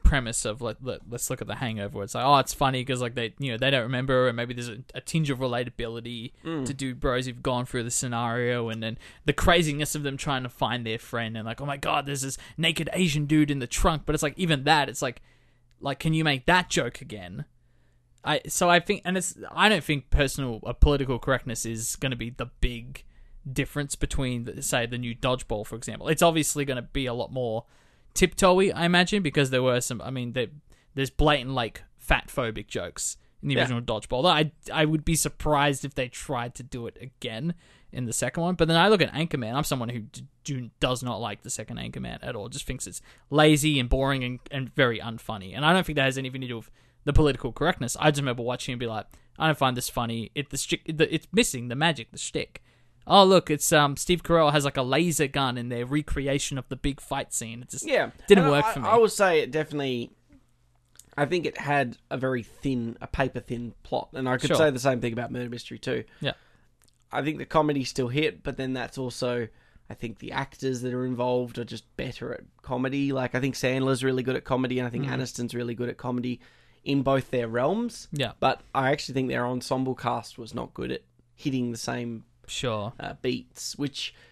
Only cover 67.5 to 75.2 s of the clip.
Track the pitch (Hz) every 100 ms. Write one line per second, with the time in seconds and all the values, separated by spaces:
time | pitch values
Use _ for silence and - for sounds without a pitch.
67.5 | 165 151 143 127 - 123 135 156 - 147
68.5 | 127 131 131 117 139 127 - 127 123 113
69.5 | - _ _ - - 113 - - 139 135
70.5 | - 131 127 127 123 127 120 123 123 123
71.5 | 123 117 113 - - 131 - 127 - -
72.5 | _ - 127 131 139 139 135 127 131 135
73.5 | 123 131 131 131 131 135 131 123 127 -
74.5 | 127 127 127 123 120 139 131